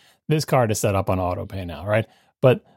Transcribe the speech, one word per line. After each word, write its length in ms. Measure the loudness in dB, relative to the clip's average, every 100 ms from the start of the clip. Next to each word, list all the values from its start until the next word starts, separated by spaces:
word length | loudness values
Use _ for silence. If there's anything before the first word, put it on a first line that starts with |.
| _ _ -2
This 160 | -2 0
card 240 | 2 2
is 80 | 0
set 160 | 0
up 160 | 0 0
on 80 | -2
auto 260 | -2 -4 -8
pay 180 | -10
now, 220 | -10 -8 -2
right? 200 | -2 -2 _ _ 2
But 240 | 2 2 _